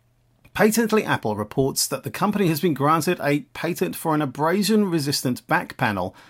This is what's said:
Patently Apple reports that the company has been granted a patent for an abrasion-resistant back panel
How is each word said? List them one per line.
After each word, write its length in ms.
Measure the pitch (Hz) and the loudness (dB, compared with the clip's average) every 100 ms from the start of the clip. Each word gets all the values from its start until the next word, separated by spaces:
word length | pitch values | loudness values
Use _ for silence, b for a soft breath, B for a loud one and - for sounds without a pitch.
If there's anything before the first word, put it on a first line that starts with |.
| _ _ _ _ _ | _ _ _ _ _
Patently 520 | - 214 214 226 220 - | 2 2 4 2 2 0
Apple 320 | 127 113 104 | -2 -2 -4
reports 500 | 104 - 135 - - | -4 0 0 0 -4
that 160 | 131 | -4
the 80 | - | -8
company 360 | - 196 202 185 | -2 -2 2 0
has 120 | 156 | 2
been 140 | 180 | 0
granted 460 | 135 143 160 156 175 | 0 2 2 2 0
a 200 | 143 147 - | 0 -2 -2
patent 420 | - 165 175 180 - | -8 -6 -2 -4 -4
for 180 | 165 | -2
an 80 | 151 | 0
abrasion-resistant 1300 | 147 127 156 185 196 214 202 165 139 143 131 123 - | -2 0 0 2 2 2 2 0 0 -2 -2 -4 -2
back 300 | 160 - - | -2 -2 -2
panel 360 | 123 98 92 B B | -2 0 -4 B B